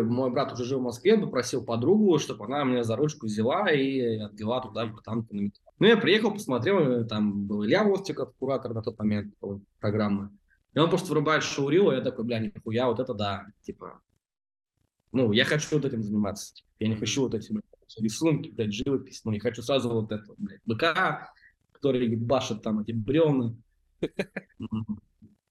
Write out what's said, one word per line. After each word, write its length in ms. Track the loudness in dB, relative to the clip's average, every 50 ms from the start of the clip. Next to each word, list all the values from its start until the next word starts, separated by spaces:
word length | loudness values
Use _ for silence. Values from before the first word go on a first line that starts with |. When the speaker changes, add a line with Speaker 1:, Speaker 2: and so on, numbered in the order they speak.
| 2
Speaker 1:
мой 260 | 2 0 0 0 0
брат 220 | 0 0 -2 -2
уже 120 | -4 -6 -4
жил 160 | -2 -2 -2
в 20 |
Москве, 340 | -2 -4 -4 0 4 4 4
попросил 480 | 4 4 0 0 0 -2 -2 -2 -4 -2
подругу, 540 | -2 -2 0 4 4 4 6 6 6 6 4
чтобы 260 | 2 -2 -6 -8 -6
она 200 | -4 -2 0 0
меня 200 | 2 2 2 0
за 120 | 0 0
ручку 300 | 0 0 0 -2 -4 -6
взяла 440 | -6 -2 0 2 2 2 2 2 2
и 480 | 2 2 2 2 0 0 0 0 0 -2
отвела 420 | -6 -8 -10 -6 -4 -2 -2 -2
туда, 240 | -4 -6 -6 -6 -6
в 60 | -6 -6
Британку, 400 | -10 -8 -6 -4 -4 -4 -4 -4
на 60 | -4
метро. 200 | -4 -4 -4 _ _ -10 _ 4
Ну, 80 | 6
я 100 | 6 6
приехал, 360 | 6 4 4 2 4 2 0
посмотрел, 460 | -2 -2 -4 -2 -2 0 2 2 2 4
э, 260 | 4 2 2 0 -2
там 420 | -2 -2 0 0 0 0 -2 -4
был 180 | -2 -2 -2 0
Илья 180 | 2 2 4 4
Востиков, 500 | 4 2 0 -2 -6 -6 -6 -6 -8 -8 -6
куратор 360 | -4 -2 -2 -2 -2 -4 -6
на 80 | -6
тот 160 | -6 -6 -6 -2
момент, 360 | 0 0 0 0 -2 -6 -10 -10
э, 40 | -8 -8 -8 -8 -12 _ _ -4
программы. 500 | -2 0 2 2 2 2 0 0 -2 -6 -12 -18 _ _ _ _ _ _ 0
И 40 | 2
он 100 | 2 4
просто 200 | 2 0 0 0
врубает 300 | 0 0 2 2 2 2
шоурил, 480 | 0 -2 -4 -2 0 2 4 4 6 4
и 40 | 4
я 40 | 2
такой: 220 | -2 -4 -4 -4 -4
"Бля, 140 | -2 -2 -2
нихуя, 480 | -2 -4 -6 -8 -6 -2 0 0 2
вот 120 | 2 0 0
это 140 | -2 -4 -4
да", 320 | -4 -2 -2 -4 -6 -8 -14 -20 _
типа. 380 | _ -14 -14 -12 -14 -18 -18 -18 _ _ _ _ _ _ _ _ _ _ _ _ _ _ _ _ _ _ _ _ _ _
Ну, 200 | 0 0 2 4
я 120 | 4 4 4
хочу 320 | 2 2 0 0 0 -2
вот 80 | 0 0
этим 180 | -2 -4 -4
заниматься, 520 | -4 -2 0 0 0 -2 -4 -8 -12 -16 -18
типа. 140 | -20 _ _ _ -4
Я 80 | -2 -2
не 60 | -2
Speaker 2:
Мгм. 60 | -2
Speaker 1:
хочу 220 | -2 -2 0 0
вот 120 | 0 0 -2
эти, 180 | -4 -6 -4
блядь, 120 | -6 -6 -8 _ _ _ _ -18 -8 -4
рисунки, 520 | -4 -4 -2 0 2 2 2 0 -2 -6
блядь, 220 | -6 -4 -4 -4
живопись, 500 | -2 -4 -2 -2 -2 -2 -4 -6 -14 -10 -6
ну, 80 | -4
я 80 | -4 -2
хочу 220 | -2 -4 -6 -4
сразу 280 | -4 0 0 0 0 0
вот 200 | -2 -2 -2 -2
это, 120 | -6 -8 -10 -12 -14 -10
блядь, 220 | -10 -10 -12 -10 -6
Б 120 | -4 -2
К, 520 | 0 2 2 2 2 0 0 0 -4 -8 -16 -20 _ _ -20 _ _ _ _
который 360 | _ -2 0 0 2 2 2 0
ебашит 540 | 0 0 0 0 0 0 0 -2 -6 -4
там 180 | -4 -2 -2 -2
эти 120 | -2 -2
бревна. 600 | -4 -4 -2 0 2 4 4 4 4 2 0 -2 -4 -8 -16 _ _ _ _ _ _ -8
<laughs> 1000 | -8 -6 _ -6 -8 -8 -8 -16 -16 _ _ -12 -10 -6 -6 -6 -6 -6 -8 -10 _ _ _ _ -20 -20 _ _ _ _